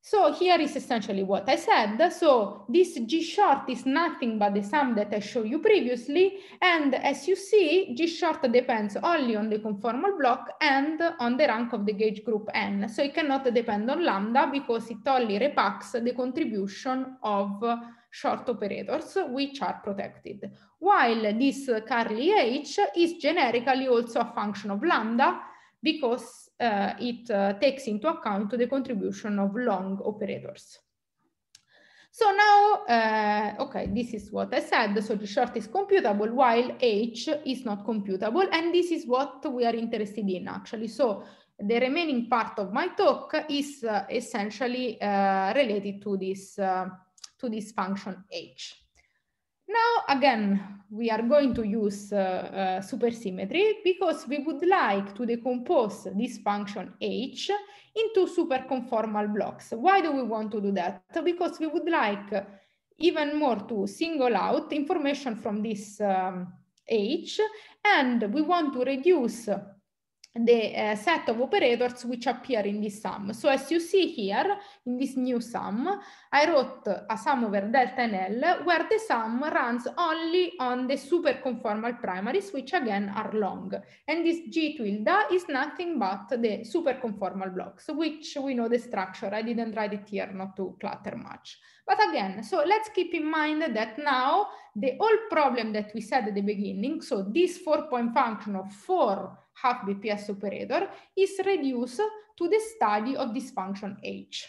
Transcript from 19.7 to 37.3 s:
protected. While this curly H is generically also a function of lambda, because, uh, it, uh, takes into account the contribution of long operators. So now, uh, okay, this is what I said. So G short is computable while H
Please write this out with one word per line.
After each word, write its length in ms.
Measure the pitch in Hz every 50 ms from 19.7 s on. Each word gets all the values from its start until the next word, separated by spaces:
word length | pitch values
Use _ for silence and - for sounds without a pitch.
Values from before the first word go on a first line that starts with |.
| 190 - -
protected. 680 | 208 196 196 175 - - - _ - - 202 - - - - _ _ _ _
While 420 | 311 381 415 359 269 233 226 226 220 208 208 226
this 300 | 269 277 - - - - 233 220 220
curly 460 | - 254 233 226 226 214 220 269 349
H 480 | 427 403 277 226 247 294 285 - - 403 403 - -
is 160 | 339 339 330 339 -
generically 680 | - 285 320 359 277 240 226 247 240 277 254 262 269 262
also 320 | 240 233 233 233 - 262
a 120 | 233 233 -
function 360 | 233 208 208 202 - - 208
of 120 | 196 208
lambda, 600 | 247 339 339 262 220 220 233 233 285 339 359 320 - - - - _ _ _ _
because, 720 | - 311 311 311 269 233 240 247 - - - - - _ _ -
uh, 360 | 294 233 208 202 196 - - -
it, 320 | - 240 240 240 - -
uh, 220 | 214 196 196 196 196 196
takes 260 | 294 269 262 269 -
into 220 | 226 208 208 - 311
account 420 | 330 330 - 226 202 196 214 202
the 160 | 254 233 247
contribution 720 | 240 277 277 254 - 240 196 185 196 196 - - 214 208 202
of 160 | 196 202 196
long 420 | 247 247 233 196 185 190 190 196 196 -
operators. 720 | 214 208 - 208 190 143 123 135 - - - - - - - _ _ _ _ _ _ _ _ _ _ _ _ _ _ _ - _ _ _ _ _ _ _ _ - _
So 220 | _ - 453 403
now, 500 | 392 403 415 415 403 415 403 415 415 403
uh, 720 | 415 - 240 226 220 220 220 214 214 208 208 208 214 208 208 -
okay, 260 | 269 269 - 190 -
this 260 | - 196 233 240 -
is 200 | - 208 - -
what 200 | 202 196 196 196
I 60 | - -
said. 420 | 294 - 370 294 233 202 202 220 208
So 100 | - 226
G 100 | 202 214
short 300 | - - 277 247 - -
is 120 | - - -
computable 640 | - 381 403 392 392 370 262 262 240 208 214 226
while 440 | 233 262 262 240 226 233 247 247 - -
H 480 | 254 240 208 196 240 233 - - - 311